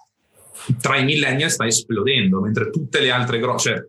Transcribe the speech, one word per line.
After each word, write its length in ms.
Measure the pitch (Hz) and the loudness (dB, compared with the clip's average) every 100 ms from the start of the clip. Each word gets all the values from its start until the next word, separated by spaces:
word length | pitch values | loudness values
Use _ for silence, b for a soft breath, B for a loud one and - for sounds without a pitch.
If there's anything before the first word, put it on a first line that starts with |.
| _ _ _ _ - - - 120 | _ _ _ _ -20 -12 -4 -2
tra 160 | 135 139 | 0 0
i 80 | |
millennial 460 | 131 151 139 131 160 | 2 0 0 0 0
sta 160 | - 117 | 0 0
esplodendo, 760 | 110 - 110 110 131 98 95 | 0 0 -2 2 2 2 2
mentre 300 | 107 107 107 | 2 0 -2
tutte 300 | 165 143 151 | -4 -2 0
le 100 | 127 | 2
altre 300 | 123 120 117 | 0 0 0
gro-, 180 | 123 117 | -2 -2
cioè, 260 | 123 101 | -2 -2